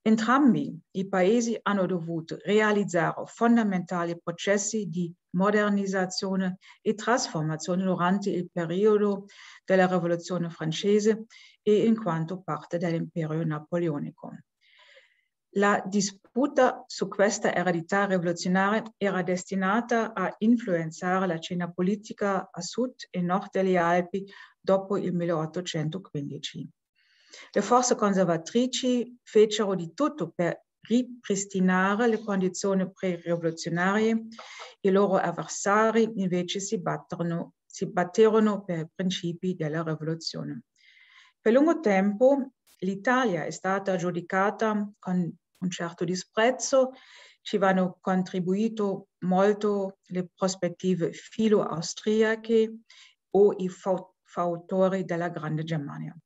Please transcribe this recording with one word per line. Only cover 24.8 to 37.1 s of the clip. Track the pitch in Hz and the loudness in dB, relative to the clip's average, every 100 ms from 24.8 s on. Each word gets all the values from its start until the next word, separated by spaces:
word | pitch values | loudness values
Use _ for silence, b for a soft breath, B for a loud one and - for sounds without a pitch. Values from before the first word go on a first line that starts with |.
| 190 196 | 2 -4
il | - | -2
milleottocentoquindici. | 175 170 165 156 185 180 165 156 - - 151 143 139 - 165 - _ _ _ B B B B B | -2 -2 -2 -2 -6 -6 -4 -4 -6 -10 -8 -8 -10 -12 -12 -14 _ _ _ B B B B B
Le | - | -2
forze | 202 240 247 | 4 4 4
conservatrici | 247 208 190 180 160 165 233 254 247 254 247 226 - | 2 2 2 2 0 0 0 0 -2 0 0 -2 -10
fecero | - 214 220 208 202 | 0 4 4 4 -2
di | 190 165 | -2 -6
tutto | - 285 302 160 | -2 -2 -2 -8
per | - 170 - _ _ | -2 -2 -2 _ _
ripristinare | - 233 247 - - 196 196 190 185 185 190 208 240 | -2 0 0 -8 -4 -4 -2 0 2 4 2 2 2
le | 220 | 0
condizioni | 226 196 185 180 202 190 180 | -2 0 -2 -2 -2 0 -2
pre-rivoluzionarie. | - 190 170 170 170 165 165 - 165 180 208 220 226 226 B B B B B | -4 -4 -4 -2 -2 -2 -4 -6 -2 0 2 2 0 -4 B B B B B
I | 202 | 2
loro | 190 202 185 | 4 4 2
avversari | 170 165 160 - 202 202 220 220 226 226 | 0 -4 -8 -6 0 2 4 4 2 0
invece | 190 180 175 202 | -2 -2 -2 -6
si | 190 208 | -4 -4
batterono, | 160 151 - | -4 -6 -8